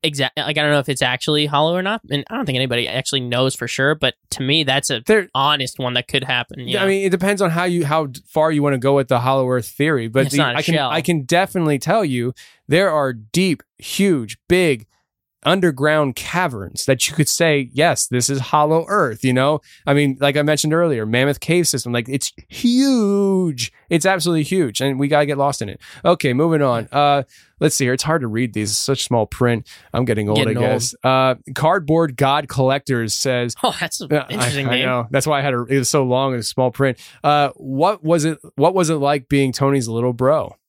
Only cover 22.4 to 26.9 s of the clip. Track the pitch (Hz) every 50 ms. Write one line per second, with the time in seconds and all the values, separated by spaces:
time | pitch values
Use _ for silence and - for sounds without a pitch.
22.4 | - _ - - - 240 240 254 269 277 262 240 214 202 202 202 202 196 196 185
23.4 | 185 170 143 123 117 - _ _ _ _ - 160 147 190 190 185 151 175 170 160
24.4 | 151 - 185 190 165 123 104 - 131 139 135 127 143 143 156 147 147 139 147 139
25.4 | 139 143 135 - 117 101 - - - - - - - 175 175 160 - 143 120 127
26.4 | 156 170 165 151 143 131 120 117 110 -